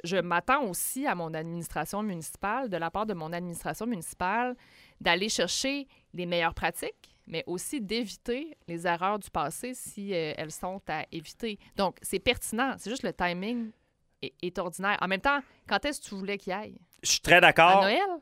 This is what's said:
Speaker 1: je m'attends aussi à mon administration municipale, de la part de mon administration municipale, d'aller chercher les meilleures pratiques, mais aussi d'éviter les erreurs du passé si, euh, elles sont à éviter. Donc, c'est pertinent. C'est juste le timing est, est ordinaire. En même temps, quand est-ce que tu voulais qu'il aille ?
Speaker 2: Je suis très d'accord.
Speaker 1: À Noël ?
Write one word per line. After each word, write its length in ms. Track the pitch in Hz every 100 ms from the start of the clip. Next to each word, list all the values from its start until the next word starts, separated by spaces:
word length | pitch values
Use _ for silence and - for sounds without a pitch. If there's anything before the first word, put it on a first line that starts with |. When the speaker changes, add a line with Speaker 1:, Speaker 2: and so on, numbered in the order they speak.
Speaker 1:
je 140 | 170 185
m'attends 460 | 175 170 175 277 240
aussi 420 | 175 - 262 277
à 80 | 180
mon 180 | 160
administration 680 | 160 165 170 165 - 156 202
municipale, 680 | 214 170 156 - 196 233 262
de 80 | 175
la 140 | 165
part 160 | 196 220
de 80 | 180
mon 180 | 160
administration 540 | 170 175 165 170 160 226
municipale, 680 | 208 160 - 180 220 247 254 - - - -
d'aller 260 | 185 170 214
chercher 600 | - 180 - 262 285 269 _ _
les 140 | 165 180
meilleures 260 | 175 165
pratiques, 640 | - 170 - - - - _ -
mais 180 | 165 -
aussi 340 | 180 - 302
d'éviter 720 | 196 226 214 - - 240 320 294 -
les 180 | 170 175
erreurs 320 | 170 185 214
du 140 | -
passé 420 | 175 147 - 247
si, 400 | 254 - - 202
euh, 200 | 180 156 -
elles 140 | 156
sont 300 | - 185 190 -
à 180 | 156 -
éviter. 460 | 165 156 - 233 208 - -
Donc, 200 | 190 -
c'est 160 | - 196
pertinent. 560 | 247 233 - 220 262 190
C'est 140 | 190
juste 120 | 262
le 100 | 202
timing 580 | 160 180 175 196 240 226 - _ _ _ -
est, 120 | - -
est 160 | 175 175
ordinaire. 380 | 180 165 196 202
En 60 | 185
même 140 | 190
temps, 180 | 277 285 - _ -
quand 160 | 202
est-ce 160 | 294 294
que 80 | -
tu 60 | 196
voulais 220 | 190 202
qu'il 160 | -
aille ? 240 | 185 208 - _ -
Speaker 2:
Je 100 | -
suis 100 | -
très 180 | - 170
d'accord. 380 | 175 151 165 196
Speaker 1:
À 40 |
Noël ? 260 | 196 262 403 339